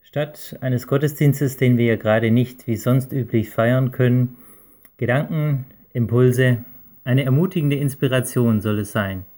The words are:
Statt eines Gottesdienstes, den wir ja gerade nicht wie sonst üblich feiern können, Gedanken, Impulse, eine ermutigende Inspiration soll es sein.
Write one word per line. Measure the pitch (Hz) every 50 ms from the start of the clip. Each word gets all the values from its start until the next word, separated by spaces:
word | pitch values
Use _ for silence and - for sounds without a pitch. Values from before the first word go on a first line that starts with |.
Statt | _ _ - 143 151 147 - - - - - -
eines | - 131 127 117 -
Gottesdienstes, | - 143 139 147 147 147 - 151 143 131 - 147 131 131
den | - 131 123 123
wir | 117 120
ja | 117 113
gerade | 107 - 110 107 113 117 110
nicht | 113 123 123 127 - - -
wie | - 113
sonst | 101 - 123 127 135 127 131
üblich | - 139 117 - - 113 104 -
feiern | - - 113 120 123 131 131 127
können, | 127 - 127 123 123 123 123 123 - _ - - - - _ _ _ _ _ - _
Gedanken, | _ 123 113 123 143 156 - 160 156 151 151 143 131 131 - - _ - _
Impulse, | _ 123 117 95 113 123 127 127 123 123 131 127 123 117 - - - - - - - _ _
eine | 127 123 135 143
ermutigende | 131 127 143 180 190 - 175 147 143 143
Inspiration | 135 143 139 131 - 147 127 127 127 127 - - 127 120 117 113 104
soll | 95 107 107 107
es | 101 -
sein. | - 113 101 95 95 92 90 - -